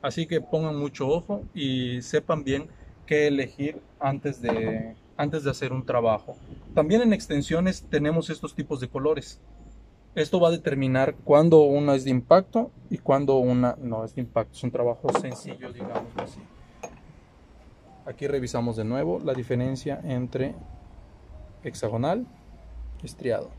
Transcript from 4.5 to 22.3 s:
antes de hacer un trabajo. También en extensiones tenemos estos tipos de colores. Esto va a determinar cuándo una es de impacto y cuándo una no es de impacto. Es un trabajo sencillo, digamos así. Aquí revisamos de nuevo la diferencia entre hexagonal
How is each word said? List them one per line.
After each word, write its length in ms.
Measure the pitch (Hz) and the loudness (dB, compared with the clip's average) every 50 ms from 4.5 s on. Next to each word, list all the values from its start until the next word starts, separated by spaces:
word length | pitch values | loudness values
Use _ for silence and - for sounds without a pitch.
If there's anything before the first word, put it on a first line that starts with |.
| 113 113 110 110 110 110 110 113 113 - _ - - | -2 -2 -2 -4 -4 -6 -8 -10 -14 -18 _ -18 -6
antes 280 | - 147 147 151 156 143 | -4 -4 -2 -2 -2 -4
de 60 | 139 | -4
hacer 220 | 131 - 139 127 | -4 -4 -4 -4
un 140 | 127 131 123 | -4 -6 -4
trabajo. 500 | - 127 120 117 113 107 104 - - - - - - - - - - - | 0 0 2 2 2 0 0 -4 -12 -18 -18 -18 -20 -20 -20 -18 -2 0
También 280 | 160 151 156 202 226 | 0 2 4 4 4
en 100 | 240 226 | 4 4
extensiones 720 | 202 - - - 151 143 139 - 160 165 180 185 185 - - - | 2 2 0 -2 -2 -2 0 0 0 0 2 0 -2 -4 -6 -2
tenemos 420 | - 151 147 151 160 165 160 - | -2 0 0 2 0 0 -2 -4
estos 240 | 160 - - 143 - | -8 -8 -8 -10 -8
tipos 260 | - 143 - 151 127 | -8 -6 -6 -6 -6
de 80 | 127 117 | -6 -8
colores. 520 | - 135 135 151 156 143 - - - - - - - - - - - - - - - - _ - - | -6 -2 0 0 0 0 -4 -14 -20 -20 -20 -20 -20 -20 -20 -20 -20 -20 -20 -20 -20 -20 _ -8 -2
Esto 240 | - 151 151 - 180 | -2 -2 0 4 4
va 100 | 175 165 | 6 6
a 40 | |
determinar 600 | 170 160 - - 139 139 135 131 131 131 135 143 - - - | 4 2 -2 -2 -2 0 0 2 4 4 2 2 0 -4 2
cuándo 380 | - 147 147 160 170 160 156 | 6 8 8 8 10 10 10
una 320 | 151 143 139 147 147 143 139 | 10 8 6 4 4 4 2
es 100 | 135 131 | 2 2
de 60 | 135 | 2
impacto 600 | 127 127 120 - 165 185 190 - - 226 240 - - - - - | 0 0 6 8 6 6 6 4 -2 -2 -2 -2 -8 -20 -8 -8
y 80 | - - | -8 -6
cuándo 380 | - - 139 135 143 139 135 | 0 2 2 2 4 4 4
una 400 | 131 123 123 123 123 123 123 - - | 4 4 4 4 4 2 2 0 -4
no 240 | 131 120 113 110 113 | -8 -8 -6 -6 -8
es 100 | 110 - | -8 -8
de 60 | 135 | -10
impacto. 320 | 123 120 - 117 110 - | -10 -4 -2 -4 -4 -4
Es 100 | - - - | -10 -8 -8
un 60 | 123 | -6
trabajo 380 | 117 127 120 120 117 - - - - - | -4 0 -2 -2 -2 -2 -4 -2 -2 0
sencillo, 540 | - 131 120 - - - - - 127 123 | -2 -4 -12 -12 -14 -16 -16 -14 -16 -16
digamos 400 | - - 98 98 - - 120 120 - | -14 -14 -12 -8 -8 -8 -8 -8 -10
así. 240 | - - - - - - - - - - - - - - - - - - - - - - - - - - - - - - - - - - - - - - | -10 -10 -10 -14 -20 -20 -20 -20 -20 -20 -20 -20 -18 -18 -18 -18 -20 -20 -20 -20 -20 -20 -20 -20 -20 -20 -20 -20 -20 -20 -20 -20 -20 -20 -20 -20 -18 -16
Aquí 220 | 131 120 - 143 | -16 -12 -8 -6
revisamos 500 | 139 139 139 127 120 - 120 117 120 113 | -4 -2 -2 -4 -2 -4 -2 -2 -2 -2
de 80 | 113 110 | -4 -4
nuevo 360 | 110 120 135 151 165 180 175 | -2 -2 -2 -2 -2 -4 -4
la 120 | - 156 | -2 -4
diferencia 680 | 131 127 120 - 131 120 123 131 135 127 - 151 139 139 - | -4 -4 -2 -2 -2 0 0 -2 -4 -4 -6 -8 -8 -6 -6
entre 520 | 160 131 123 127 123 - 127 131 147 - - - - - - - - - - - - - - - - - - - - - - | -6 -4 -4 -4 -4 -4 -4 -4 -4 -4 -10 -16 -18 -18 -20 -20 -20 -20 -20 -20 -20 -20 -20 -20 -20 -20 -20 -18 -20 -20 -14
hexagonal 640 | - 127 - - - 107 110 113 123 151 185 233 247 - | -14 -12 -4 -2 0 0 2 0 2 2 0 0 -4 -8